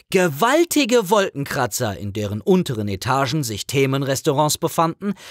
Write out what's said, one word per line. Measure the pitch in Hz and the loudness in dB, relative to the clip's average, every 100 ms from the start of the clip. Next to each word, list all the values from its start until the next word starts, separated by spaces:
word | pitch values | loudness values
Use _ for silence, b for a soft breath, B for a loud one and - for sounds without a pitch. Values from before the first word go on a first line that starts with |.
| - | -2
Gewaltige | 185 180 139 226 302 339 294 254 240 180 | 0 0 2 2 4 2 2 2 2 4
Wolkenkratzer, | 214 196 - 139 - 127 - 117 98 | 2 2 -4 -4 -2 -2 -2 -4 -4
in | 101 | -8
deren | 101 104 104 | -6 -4 -2
unteren | 104 185 175 110 104 | 2 2 2 -2 -4
Etagen | 98 123 135 135 156 | -4 -2 0 0 -2
sich | 123 104 - | -4 -6 -4
Themenrestaurants | 139 139 135 135 131 - 139 151 - | 0 2 0 -2 -2 0 2 2 0
befanden, | 160 - 165 - 202 196 B | -2 0 0 -2 -6 -8 B